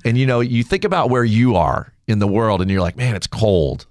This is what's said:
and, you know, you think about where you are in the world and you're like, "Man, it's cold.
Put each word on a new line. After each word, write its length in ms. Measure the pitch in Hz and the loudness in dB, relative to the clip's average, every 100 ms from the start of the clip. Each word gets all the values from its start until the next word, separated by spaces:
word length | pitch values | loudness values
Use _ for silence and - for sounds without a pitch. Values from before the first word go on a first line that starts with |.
| 120 | -2
and, 120 | 120 | 0
you 80 | 131 | 0
know, 140 | 120 | 0
you 240 | 120 117 | 0 -2
think 220 | 120 190 208 | -2 -2 -2
about 240 | 185 123 | 0 0
where 160 | 123 120 | 0 2
you 300 | 107 123 92 | 2 4 2
are 340 | 71 - - _ - | 0 -2 -6 _ -4
in 120 | 107 | 0
the 80 | 101 | 0
world 340 | 101 113 95 | 0 0 0
and 100 | 92 | 0
you're 100 | 95 | 0
like, 140 | 87 117 | -2 -2
"Man, 200 | 123 101 | -4 -4
it's 120 | - | -6
cold. 580 | - 110 92 71 - - | -2 0 2 0 -4 -12